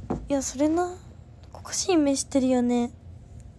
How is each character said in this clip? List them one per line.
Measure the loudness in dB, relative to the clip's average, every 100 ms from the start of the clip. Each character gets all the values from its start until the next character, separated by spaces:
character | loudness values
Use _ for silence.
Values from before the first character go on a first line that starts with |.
| -6 -6 -2
い |
や、 | -2
そ | -2 0
れ | 2
な。 | 2 0 -4 -16 -20 -20 -20 -20
お | -18
か | -8
し | -4 2
い | 4
目 | 4 2
し |
て | 0 2
る | 4
よ | 4
ね。 | 4 2 0 -4 -18 -18 -18 -18 -18